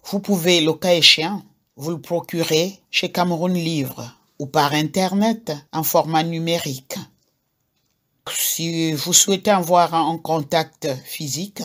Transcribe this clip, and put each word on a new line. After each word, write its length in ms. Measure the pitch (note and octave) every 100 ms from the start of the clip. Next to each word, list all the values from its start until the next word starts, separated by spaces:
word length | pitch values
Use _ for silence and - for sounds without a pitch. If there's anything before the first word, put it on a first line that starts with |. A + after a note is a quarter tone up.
| -
Vous 120 | G3+
pouvez, 400 | G3 F#3+ E3+ F3
le 100 | D#3
cas 240 | D#3 F3+
échéant, 460 | F3 D3 - D#3+ G3+ - _ _
vous 140 | - D3
le 100 | E3
procurer 800 | - E3+ - E3+ E3 D#3 F#3 G3 _
chez 220 | - F3+
Cameroun 420 | F#3 F3 E3+ F3+
Livre 640 | F3+ E3 D#3 B2+ - A#2 _ _ _
ou 60 |
par 260 | C#3 D3+ C#3+
Internet 800 | D3+ D3+ F#3 F#3 G3 A3 A3+ - D3 _
en 100 | D#3
format 400 | D#3 E3 D3+ D#3+
numérique. 720 | E3 E3 E3 E3 D#3 C3 _ G3 - _ _ _ _ _ _ _ _ _ _ _ -
Si 600 | - - - E3 E3 D#3+
vous 180 | D3+ E3
souhaitez 400 | E3 - F#3+ G#3+
avoir 420 | G3 E3 F3 E3
un 240 | E3 D3+ E3
contact 680 | D#3+ D#3+ C#3 E3 D#3 _ D3+ C3
physique 580 | - - D3 C3 G3+ -